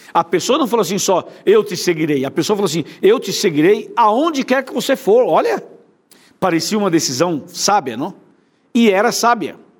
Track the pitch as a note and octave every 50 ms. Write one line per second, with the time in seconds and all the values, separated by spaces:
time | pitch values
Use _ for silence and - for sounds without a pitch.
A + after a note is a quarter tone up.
0 | - - - - - - - F3 - - B3 D#4 D4+ G#3 A3 A#3 G3+ D3 G3 F#3+
1 | - - F#3+ E3 - - - - - - G3+ A3 G#3 - F3+ - - F3+ F3 D#3
2 | D#3 D3+ D3+ C3+ B2+ C3+ - E3+ D#3 F3+ G#3+ G3+ G#3 E3+ C#3 E3+ C3+ - - -
3 | - F#3 A3 C4 - - F3 - - F#3+ D3+ C#3+ D#3 F3+ G#3 A3+ G#3+ - - -
4 | - G#3+ G#3+ A#3+ D#4 E4+ D#4+ C4+ B3 - B3+ C4+ C4 - - C4+ - - C4+ -
5 | - - G#3 B3 B3 F#3 D#3 G3 C4+ A#4 A4 - - - - - _ _ _ _
6 | _ _ _ _ _ _ _ - - F#3 E3 E3 D#3+ - G#3 A3 G3+ G3 E3 E3
7 | - - C3 B2 E3 F3+ E3+ C3+ - - - - - - G3 G#3 C3+ C3 A2+ A2+
8 | C#3+ F#3+ F3 - _ _ _ _ _ _ _ _ _ _ - A#3 A#3 A3 F#3+ F#3+
9 | G#3+ A#3+ - - - A#3 A#3+ A3+ E3+ A2+ E2 - - _ _